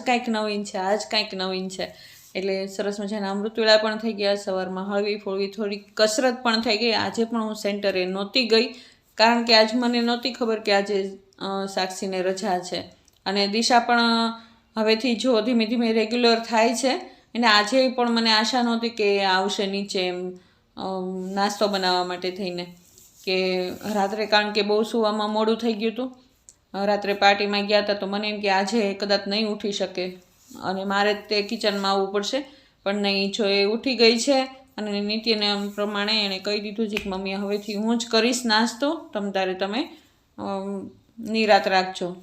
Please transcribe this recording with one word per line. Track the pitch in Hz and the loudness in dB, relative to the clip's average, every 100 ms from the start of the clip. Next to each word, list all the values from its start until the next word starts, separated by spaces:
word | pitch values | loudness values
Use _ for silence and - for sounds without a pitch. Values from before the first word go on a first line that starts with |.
| 262 | 0
કાંઈક | 240 240 | 0 0
નવીન | 214 214 208 | -2 -2 -4
છે, | 202 196 | -6 -4
આજ | 190 214 - | -2 -2 -2
કાંઈક | 214 208 | -2 -2
નવીન | 190 185 185 185 | -4 -4 -4 -6
છે. | 185 180 - - - - 196 | -8 -10 -12 -20 -20 -12 -6
એટલે | 196 190 196 | -4 -4 -6
સરસ | 196 202 208 | -6 -6 -4
મજાના | 196 214 196 | -6 -4 -4
અમૃતવેળા | 202 220 226 220 214 | -4 -4 0 6 6
પણ | 220 214 | 4 -2
થઈ | 226 | -4
ગયા, | 202 202 202 | 0 0 0
સવારમાં | 202 190 180 185 202 | -2 -4 -4 -6 -4
હળવી | 202 208 208 | -2 -2 -4
ફળવી | 196 190 196 | -4 -4 -4
થોડી | 220 202 202 - | -4 -6 -6 -4
કસરત | - 214 277 254 247 | 2 2 4 0 0
પણ | 233 220 | 0 0
થઈ | 226 208 | 2 0
ગઈ. | 233 | 2
આજે | 208 196 233 | 0 0 -2
પણ | 220 233 | -2 -2
હું | 220 214 | -4 -4
સેન્ટરે | 202 202 202 185 185 | -4 -2 0 0 0
નહોતી | 190 202 262 226 | -2 -2 0 2
ગઈ, | 226 254 - - _ _ - | 2 2 -6 -20 _ _ 2
કારણ | 220 240 233 | 4 4 6
કે | 220 | 6
આજ | 220 | 6
મને | 247 240 240 | 2 0 2
નહોતી | 233 240 262 | 0 0 -2
ખબર | 240 226 220 | -2 -2 0
કે | 220 | 2
આજે, | 202 202 196 190 190 _ - | 2 2 -2 -4 -8 _ -10
અ, | 190 196 196 | -6 -4 -4
સાક્ષીને | 196 185 - 196 185 | -4 -4 -4 -4 -2
રજા | 185 190 214 180 | -2 -2 -2 -2
છે. | 175 175 - - _ _ 190 | -4 -8 -10 -18 _ _ -4
અને | 202 202 | 0 0
દિશા | 226 233 240 | 2 4 4
પણ | 240 233 233 233 226 226 - _ _ 220 | 4 4 4 2 0 -4 -14 _ _ 0
હવેથી | 214 226 254 233 | 2 2 2 0
જો | 262 220 | 2 2
ધીમે | 214 233 214 | 4 2 2
ધીમે | 240 226 | 2 2
રેગ્યુલર | 220 214 240 240 226 | 2 0 2 4 2
થાય | 226 220 233 240 | 2 2 4 2
છે. | 262 359 - - _ 226 | 0 0 -6 -20 _ 0
અને | 240 | 4
આજે | 208 208 262 262 | 4 4 4 2
પણ | 254 240 | 2 0
મને | 233 226 | 2 2
આશા | 214 226 254 | 2 2 0
નહોતી | 240 226 233 | 0 0 -2
કે | 233 202 202 | 0 2 2
આવશે | 196 185 196 208 196 | 2 2 0 -2 -2
નીચે | 196 202 196 | -4 -4 -2
એમ, | 180 180 185 180 - _ _ - | -2 -4 -8 -10 -20 _ _ -10
અ, | 185 190 185 185 185 | -8 -6 -6 -6 -4
નાસ્તો | 196 208 202 208 | -2 -2 0 -2
બનાવવા | 196 185 180 | 0 0 0
માટે | 180 180 185 | -2 -4 -6
થઈને, | 185 185 175 175 - _ - - _ 196 | -6 -6 -6 -10 -14 _ -20 -20 _ -2
કે | 185 185 185 180 | 0 0 0 -2
રાત્રે, | - 208 208 196 214 208 | -6 -4 0 0 0 2
કારણ | 208 208 | 2 2
કે | 208 | 0
બહુ | 202 208 | 2 2
સૂવામાં | 226 233 214 214 214 | 0 0 0 0 -2
મોડું | 214 220 220 | 0 2 0
થઈ | 233 | -2
ગયું | 208 226 | -2 -2
હતું. | 220 262 - _ _ - - _ | -4 -8 -10 _ _ -20 -20 _
અ, | 190 202 | -4 0
રાત્રે | 202 202 | 0 0
પાર્ટીમાં | 202 202 202 202 202 202 | 4 4 4 2 0 2
ગયા | 208 | 2
હતા, | 208 | 2
તો | 202 196 | -2 -4
મને | 202 214 | -4 -4
એમ | 208 | -2
કે | 208 | 0
આજે | 190 202 233 202 | 2 2 0 0
કદાચ | 196 202 202 202 | 0 0 0 0
નહીં | 208 220 | -2 -2
ઉઠી | 214 208 | -2 -4
શકે | 202 185 - 185 185 - _ - - | -4 -4 -4 -6 -8 -20 _ -20 -10
અને | 175 190 | -6 -4
મારે | 196 202 208 | 0 2 2
તે | 208 - 208 | 0 -2 -2
કિચનમાં | 202 233 214 202 196 | -2 -2 -2 0 0
આવવું | 196 190 | 2 0
પડશે. | 202 202 269 277 - _ _ | -2 -2 -4 -6 -14 _ _
પણ | 196 208 | -4 0
નહીં, | 196 196 196 | 0 0 0
જો | 196 196 | 0 2
એ | 202 | 4
ઉઠી | 202 226 269 226 | 2 0 0 4
ગઈ | 226 233 | 4 4
છે | 277 269 262 - - - | 4 2 0 -8 -16 -8
અને | 214 202 | -4 -4
નિત્ય | 208 220 233 214 | -2 -2 0 0
નિયમ | 208 202 202 | 0 0 -4
પ્રમાણે | 202 208 202 208 220 202 | -4 -4 -2 0 0 0
એણે | 190 | -2
કહી | 202 208 | -4 -4
દીધું | 208 208 214 | -4 -4 -4
છે | 214 | -4
કે | 202 | -6
"મમ્મી, | 190 196 | -6 -4
હવેથી | 196 202 208 208 | -4 -4 -4 -4
હું | 202 220 233 | -4 0 -2
જ | - | 0
કરીશ | 226 233 247 233 | 2 2 2 2
નાસ્તો, | 220 233 - 285 320 - | 2 2 0 -2 -2 -6
તમ | 208 202 | -6 -4
તારે | 190 185 | -2 -2
તમે, | 185 196 226 339 - _ _ _ - | -2 -4 -4 -6 -10 _ _ _ -12
અમ, | 202 196 196 196 - - _ - | -8 -6 -6 -8 -10 -16 _ -12
નિરાત | 220 220 214 196 196 | -4 2 6 6 6
રાખજો | 190 185 - 180 185 | 2 0 -4 -8 -8